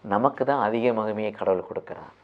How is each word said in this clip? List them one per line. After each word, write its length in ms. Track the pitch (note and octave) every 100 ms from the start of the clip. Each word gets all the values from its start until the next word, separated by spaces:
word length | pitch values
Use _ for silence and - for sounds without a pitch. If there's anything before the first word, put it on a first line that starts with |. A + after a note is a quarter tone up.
நமக்கு 440 | A2 G2+ C3 C3+
தான் 180 | C3 C#3+
அதிக 280 | G#2+ A#2 B2
மகிமையை 420 | A2+ G#2+ G#2+ G#2+ G#2
கடவுள் 280 | F#2+ F#2 -
கொடுக்கிறார். 400 | - - - - -